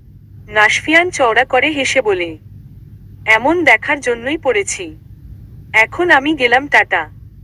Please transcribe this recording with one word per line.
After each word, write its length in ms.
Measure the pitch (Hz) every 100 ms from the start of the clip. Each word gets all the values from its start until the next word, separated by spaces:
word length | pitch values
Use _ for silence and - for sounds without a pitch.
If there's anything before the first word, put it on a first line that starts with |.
| - - - - -
নাশফিয়ান 640 | 214 214 - - 320 359
চওড়া 340 | - 247 220
করে 260 | 262 254 285
হেসে 300 | 285 254 269
বলে, 360 | 220 185 170 156 - - - - - - - - -
"এমন 380 | 220 254 349
দেখার 360 | 285 220 - 294
জন্যই 380 | 247 233 240 320
পড়েছি। 580 | 269 214 196 - 165 156 - - - - - - -
এখন 380 | 214 226 - 349
আমি 240 | 294 277
গেলাম, 340 | 320 247 247 285
টাটা।" 400 | 233 202 180 151 - - -